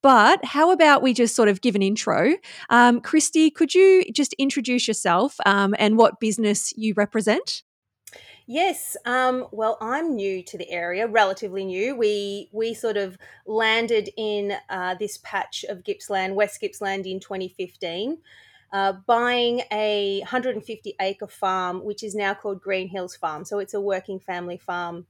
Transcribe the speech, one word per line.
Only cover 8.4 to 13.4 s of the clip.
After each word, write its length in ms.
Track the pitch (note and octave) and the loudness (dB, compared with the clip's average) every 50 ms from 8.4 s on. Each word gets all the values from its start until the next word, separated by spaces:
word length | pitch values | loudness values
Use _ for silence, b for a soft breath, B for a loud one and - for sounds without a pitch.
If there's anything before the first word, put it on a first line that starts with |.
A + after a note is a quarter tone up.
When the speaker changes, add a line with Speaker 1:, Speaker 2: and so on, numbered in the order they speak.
| b | b
Speaker 2:
Yes. 500 | - A#3 D4+ F4+ G4 F4 - - - - - _ | -8 -2 -2 0 0 -2 -4 -10 -12 -12 -10 _
Um, 440 | A#3+ B3 B3+ B3+ B3+ B3+ B3+ B3 - | -4 -2 0 0 0 0 -2 -6 -8
well, 260 | - G#3 A3 A3 A3+ - | -6 -4 -2 -2 -2 -4
I'm 340 | A3 A3 B3+ D4 E4+ E4+ C#4 | -6 -6 -4 -4 -2 -2 -4
new 300 | A3 G3 G3 F#3+ F#3 F3+ | -2 -4 -4 -6 -6 -10
to 120 | - - | -12 -12
the 140 | E3+ F3 - | -12 -12 -8
area, 380 | E3+ F3 E3+ F3 F3+ F#3+ A3+ A#3 | -8 -6 -6 -4 -4 -4 -4 0
relatively 560 | G#3 A3+ G#3 F#3+ F#3+ - A3+ G3 F3+ G3 F#3+ | 2 2 2 2 0 -4 -8 -8 -6 -6 -6
new. 320 | F#3+ F3+ F#3 G#3 B3+ C#4+ | -6 -4 -4 -4 -4 -2
We, 540 | A#3 A3+ G#3 G#3 G3+ G3+ G3+ G3+ G3+ - _ | 0 0 0 0 -2 -4 -6 -8 -10 -12 _
we 200 | - G#3+ A3+ A3+ | -8 -6 -6 -6
sort 240 | A3+ - - A3+ G#3 | -6 -6 -6 -4 -4
of 220 | G3+ G3 F#3 F3+ F#3 b b b b | -4 -4 -6 -10 _ b b b b